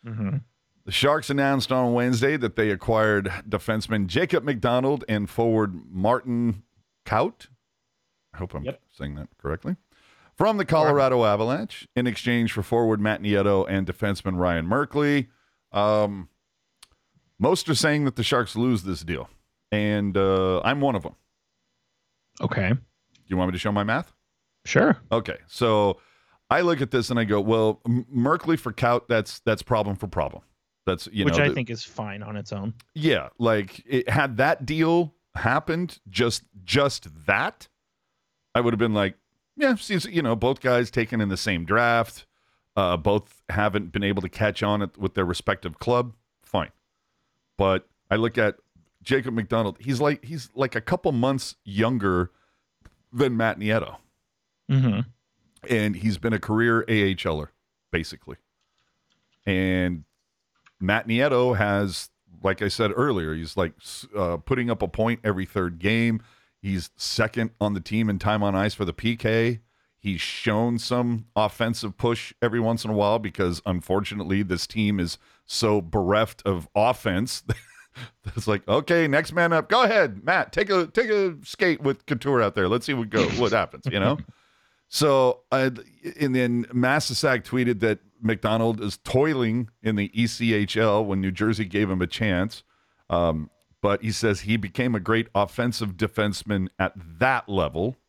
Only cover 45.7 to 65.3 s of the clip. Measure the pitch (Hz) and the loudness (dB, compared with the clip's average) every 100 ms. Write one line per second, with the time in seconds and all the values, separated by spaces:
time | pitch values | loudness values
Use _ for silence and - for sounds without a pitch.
45.7 | 82 - 120 123 - _ _ _ 101 78 | -8 0 0 0 -8 _ _ _ -4 -4
46.7 | _ _ _ _ _ _ _ _ - 98 | _ _ _ _ _ _ _ _ 0 2
47.7 | 95 - _ _ 104 113 120 107 - _ | 2 -2 _ _ 0 0 2 0 0 _
48.7 | _ _ _ - 135 127 117 98 117 107 | _ _ _ 0 0 0 -4 -2 0 -2
49.7 | - 120 123 147 147 117 156 - 120 135 | -4 -6 0 0 -2 -8 -12 -12 -4 -4
50.7 | 123 - - 180 127 127 135 - - - | -4 -4 -2 0 0 0 -2 -6 -14 -8
51.7 | 98 113 127 98 90 87 _ _ _ _ | 0 0 2 2 0 0 _ _ _ _
52.7 | _ - _ _ 120 135 117 113 87 104 | _ -20 _ _ 0 0 2 0 0 0
53.7 | 110 80 - _ _ _ _ _ _ - | 0 -2 -12 _ _ _ _ _ _ 0
54.7 | 135 131 104 131 _ _ _ _ _ - | 2 2 0 -4 _ _ _ _ _ -2
55.7 | 117 107 92 110 95 117 107 - 110 117 | 0 0 0 -2 0 -2 -2 0 0 2
56.7 | 113 - 110 98 95 92 76 73 _ _ | 2 2 2 2 0 -2 -4 -6 _ _
57.7 | _ _ 87 80 - - 62 _ _ _ | _ _ -6 -6 -12 -18 -20 _ _ _
58.7 | _ _ _ _ _ _ _ - 92 95 | _ _ _ _ _ _ _ -4 0 0
59.7 | 92 90 87 76 _ _ _ _ _ _ | 0 0 -4 -12 _ _ _ _ _ _
60.7 | _ 92 110 107 117 143 127 127 107 104 | _ 0 0 2 0 2 4 2 2 2
61.7 | 101 101 85 - _ _ 82 95 95 101 | 2 0 -4 -12 _ _ -6 -4 -2 -2
62.7 | - 110 98 143 104 78 80 82 - 87 | 0 0 2 0 0 -2 -6 -6 -2 -2
63.7 | - - - - 104 90 85 - 127 120 | -4 -18 -18 -10 -4 -2 -2 -2 -2 -2
64.7 | 113 92 - 113 117 107 | -2 -4 -2 -2 0 -2